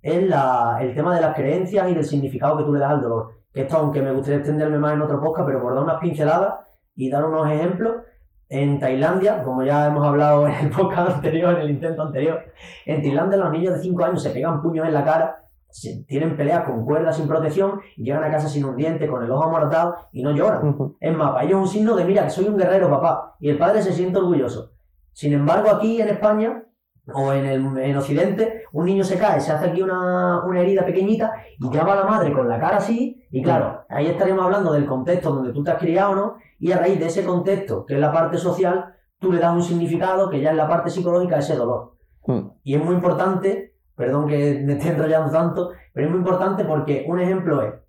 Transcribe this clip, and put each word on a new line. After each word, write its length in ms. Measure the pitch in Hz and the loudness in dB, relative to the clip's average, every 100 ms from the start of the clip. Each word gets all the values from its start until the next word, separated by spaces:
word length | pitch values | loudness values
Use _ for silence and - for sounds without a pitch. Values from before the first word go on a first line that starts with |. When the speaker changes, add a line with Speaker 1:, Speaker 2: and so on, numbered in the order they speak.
Speaker 1:
es 220 | 151 175 190 | 0 0 2
la, 500 | 147 131 127 117 117 | 2 2 2 0 0
el 140 | 131 | -2
tema 200 | 143 165 | -2 0
de 60 | 170 | 2
las 140 | 156 | 0
creencias 540 | - 131 180 180 202 180 | 0 -2 0 0 0 0
y 40 | |
del 100 | 165 | 0
significado 520 | 139 143 135 123 139 151 | 0 -2 -2 -2 0 0
que 60 | |
tú 80 | 147 | 0
le 80 | 143 | 0
das 120 | 139 | 2
al 100 | 147 | 0
dolor. 260 | 120 113 113 - _ | 0 -2 -6 -14 _
Que 100 | 139 | -6
esto, 140 | 135 160 | -2 0
aunque 260 | 147 143 | 0 0
me 100 | 135 | 0
gustaría 260 | 135 135 143 | -2 0 -2
extenderme 400 | 147 151 151 147 | 0 0 0 0
más 160 | 147 | 0
en 80 | 151 | 0
otro 180 | 151 143 | 0 0
podcast, 260 | 156 160 - | -2 -2 -2
pero 140 | 135 | -2
por 120 | - | -2
dar 80 | 135 | -2
unas 160 | 165 156 | -2 -2
pinceladas 540 | 170 151 151 160 294 - - _ _ | -2 -2 0 2 0 -4 -14 _ _
y 160 | - 127 | -8 -4
dar 140 | 143 | -2
unos 240 | 160 156 151 | 0 0 0
ejemplos, 460 | 151 175 190 226 226 - _ _ _ _ | 0 -2 -2 -2 -4 -10 _ _ _ _
en 300 | 135 143 143 | -2 0 0
Tailandia, 640 | 135 131 151 185 202 214 | 0 0 0 2 2 0
como 200 | 131 131 | -2 -2
ya 240 | 135 143 147 | 0 2 2
hemos 200 | 147 147 | 2 2
hablado 400 | 143 147 147 147 | 4 4 4 4
en 80 | |
el 160 | - 147 | 2 -2
podcast 400 | - 185 - - - | 0 0 2 0 0
anterior, 380 | 156 160 175 | -2 0 2
en 60 | 170 | 2
el 80 | 151 | 0
intento 320 | 135 160 160 | -2 -4 -4
anterior, 360 | 156 139 151 160 - - - - - | -6 -2 -2 -2 -8 -20 -20 -16 -6
en 160 | 151 | -2
Tailandia 360 | 143 143 190 196 | 0 0 2 2
los 120 | 170 | 0
niños 240 | 156 180 | 0 0
de 60 | 170 | -2
cinco 240 | 185 175 | -2 0
años 180 | - 180 | 0 0
se 80 | 143 | -4
pegan 300 | - 156 151 | -2 -2 -2
puños 240 | 165 160 160 | -2 -2 0
en 80 | |
la 100 | 151 | 0
cara, 340 | 143 160 - - _ _ _ | 2 2 0 -4 _ _ _
se, 340 | - - 113 | -16 -12 -12
tienen 320 | - 143 160 147 | -6 -4 -2 -2
peleas 280 | 143 170 | 0 0
con 200 | - 117 | 0 -4
cuerdas 320 | 117 156 165 151 | 0 0 0 0
sin 100 | 147 | 0
protección 540 | 156 151 185 196 196 - - | 0 0 0 0 -2 -12 -10
y 80 | |
llegan 180 | 120 147 | -4 -2
a 80 | 156 | 0
casa 160 | 151 147 | -2 -2
sin 180 | 143 135 | -2 -4
un 100 | 123 | -2
diente, 320 | 156 160 151 | -2 -2 -4
con 160 | 131 | -4
el 60 | 117 | -2
ojo 120 | 135 | 0
amoratado 500 | 165 165 147 - 123 - - | 0 2 2 2 0 -4 -12
y 100 | 139 | -6
no 100 | 135 | -2
lloran. 360 | 147 196 214 151 | 2 2 2 0
Speaker 2:
Ujú. 280 | 139 135 - | 0 -4 -4
Speaker 1:
Es 160 | - 160 | -4 0
más, 140 | 147 | 0
para 120 | 127 | 0
ellos 120 | 143 190 | 2 2
es 20 | |
un 60 | 190 | 2
signo 280 | 208 214 208 | 0 2 2
de, 80 | |
"Mira, 200 | 170 208 | 2 2
que 60 | 151 | 2
soy 160 | 185 202 | 0 0
un 120 | 196 | 2
guerrero, 320 | 180 196 180 | 4 4 4
papá", 440 | 139 165 - - _ | 4 2 0 -6 _
y 80 | 147 | -2
el 80 | 147 | 2
padre 220 | 175 214 | 4 4
se 100 | 185 | 2
siente 260 | 170 185 190 | 0 0 2
orgulloso. 540 | 180 151 120 110 - _ _ _ _ | 2 2 0 -4 -14 _ _ _ _
Sin 180 | - 147 | -6 0
embargo, 380 | 143 147 180 214 | 2 4 4 4
aquí 300 | 196 220 226 | 4 2 2
en 80 | 208 | 0
España 540 | 190 214 214 220 - - _ _ _ - | 2 2 2 0 -2 -12 _ _ _ -12
o 180 | 135 135 | -4 0
en 120 | 139 | 0
el, 340 | 135 135 135 131 | 0 -2 -2 -2
en 180 | 135 143 | -2 -2
Occidente, 680 | 139 147 196 208 226 - - | 0 0 0 2 -2 -2 -10
un 120 | - 180 | -4 0
niño 160 | 196 | 0
se 140 | 185 185 | 0 0
cae, 220 | 208 151 | 2 0
se 100 | - | 0
hace 140 | 151 175 | -2 -2
aquí 140 | 180 | -2
una, 600 | 185 185 180 180 180 175 | -2 -2 -2 0 0 -2
una 160 | 180 180 | -2 0
herida 240 | 180 196 180 | 2 2 2
pequeñita 460 | 180 196 226 220 - - - | 0 0 0 0 -6 -14 -8
y 120 | 127 | -4
ya 140 | 139 | 0
va 120 | 165 196 | 2 2
la 80 | |
madre 280 | 190 220 160 | 2 0 0
con 160 | 135 120 | 0 0
la 100 | 117 | 0
cara 160 | 165 202 | 0 0
así, 440 | 196 233 269 - _ | 0 -2 -2 -6 _
y 120 | 131 | -2
claro, 380 | 170 170 - - - | 0 2 0 -6 -8
ahí 160 | 127 156 | -2 -2
estaremos 380 | 170 180 190 | 2 2 2
hablando 280 | 185 202 180 | 2 2 2
del 140 | 147 135 | 2 0
contexto 460 | 131 143 175 160 | -2 0 0 0
donde 180 | 135 127 | -2 -2
tú 100 | 127 | -4
te 60 | 139 | -2
has 80 | 131 | -2
criado, 360 | 165 175 202 | 0 2 2
¿no? 200 | 196 208 - _ _ | 0 -2 -6 _ _
Y 120 | 170 | 0
a 60 | 185 | 2
raíz 200 | 175 175 | 2 2
de 60 | 165 | 0
ese 180 | 196 175 | -2 0
contexto, 580 | 180 190 196 - 101 | 0 0 -2 -2 -8
que 100 | - | -4
es 60 | 139 | 0
la 100 | 151 | 2
parte 260 | 165 160 165 | 2 0 0
social, 560 | 175 175 185 185 - - _ _ | -2 0 0 0 -4 -16 _ _
tú 140 | 185 | 0
le 80 | 175 | 2
das 120 | 170 | 2
un 100 | 170 | 2
significado 680 | 170 170 170 170 185 185 196 | 0 0 0 0 0 0 0
que 100 | 147 | 0
ya 100 | 147 | 0
es 40 | 160 | 2
la 120 | 151 | 2
parte 200 | 170 170 | 0 -2
psicológica 440 | 185 175 175 180 | -2 0 0 2
de 60 | 156 | 0
ese 160 | 143 123 | 0 -2
dolor. 380 | 120 123 - _ _ _ - | -2 -4 -8 _ _ _ -4
Speaker 2:
Mm. 140 | 123 - - | -4 -4 -14
Speaker 1:
Y 140 | 131 143 | -2 -2
es 60 | |
muy 100 | 165 | 2
importante, 800 | 180 175 151 180 180 190 208 - _ _ - | 2 2 0 0 0 -2 -4 -8 _ _ -6
perdón 320 | 127 143 147 | -2 0 0
que 340 | 147 143 139 | 0 0 0
me 100 | 143 | -2
esté 160 | 143 170 | -2 -2
enrollando 400 | 147 156 160 147 | 0 2 2 2
tanto, 400 | 160 170 - 180 - - | 0 0 -2 -6 -8 -14
pero 140 | 151 147 | -4 -2
es 40 | |
muy 100 | 180 | 0
importante 440 | 180 180 190 190 | 0 0 0 -2
porque 400 | 156 151 147 135 151 | -2 -2 -2 -4 -2
un 120 | 175 | -2
ejemplo 400 | 180 185 165 127 | 0 0 0 0
es 120 | 107 - | -2 -8